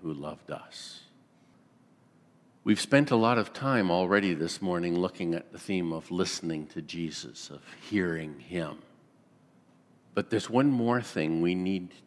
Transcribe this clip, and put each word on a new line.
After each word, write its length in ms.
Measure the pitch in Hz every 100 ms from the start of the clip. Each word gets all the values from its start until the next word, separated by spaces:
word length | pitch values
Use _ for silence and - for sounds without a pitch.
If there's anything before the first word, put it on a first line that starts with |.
who 100 | 82
loved 400 | 73 73 76 -
us. 520 | - - - - - - _ _ _ _ _ _ _ _ _ _ _ _ _ _ _ -
We've 160 | 107
spent 300 | - 139 147
a 40 | 120
lot 220 | 113 120
of 160 | 101
time 360 | - 135 127 95
already 440 | 87 90 101 98
this 280 | 80 82 -
morning 380 | 95 87 87 87
looking 340 | 90 - 87
at 200 | 85 -
the 40 | -
theme 360 | - 95 85
of 180 | 80 -
listening 560 | 90 90 - 85 80 76
to 140 | 85
Jesus, 680 | 73 82 82 73 62 - -
of 120 | 71 - - -
hearing 480 | 104 90 82 78 71
him. 400 | 64 90 78 - - - _ _ _ _ _ _ _ _ _ _ _
But 160 | - 98
there's 200 | 110 -
one 200 | 117 143
more 320 | 127 117 120
thing 400 | 117 98 78 82
we 140 | 85 90
need 380 | 92 95 90 -